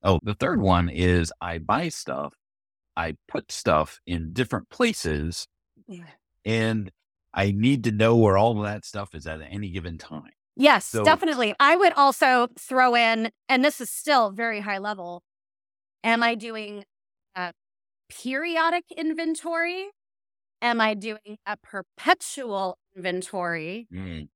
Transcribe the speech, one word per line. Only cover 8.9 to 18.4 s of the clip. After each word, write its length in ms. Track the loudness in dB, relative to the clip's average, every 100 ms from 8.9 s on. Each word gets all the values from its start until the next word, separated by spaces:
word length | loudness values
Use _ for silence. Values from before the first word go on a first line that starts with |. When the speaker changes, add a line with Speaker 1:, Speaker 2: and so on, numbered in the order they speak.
| -10 -10
Speaker 1:
is 120 | -10 -10
at 120 | -10 -10
any 220 | -10 -8
given 280 | -8 -8 -12
time. 340 | -14 -16 -16 _ _
Speaker 2:
Yes, 300 | 2 4 4
Speaker 1:
So 180 | 2 2
Speaker 2:
definitely. 520 | 4 4 0 0 -2 2
I 180 | 4 6
would 180 | 4
also 540 | 6 2 4 4 4 2 -6
throw 360 | -4 2 4
in, 360 | 4 2 2 -2 _ -2
and 160 | 2
this 160 | 2 0
is 80 | -10
still 400 | -8 2 2 2
very 300 | -2 -6 -4
high 180 | -6 -6
level, 440 | -6 -8 -10 -14 _ _ _ _ _ _ _ _
am 180 | 0 2
I 120 | 2
doing 500 | 0 -8 -10 -10 -14 -16 _ _ _ _
a 180 | -10 -10 -12 _ _ _ _ _
periodic 720 | -12 -6 -6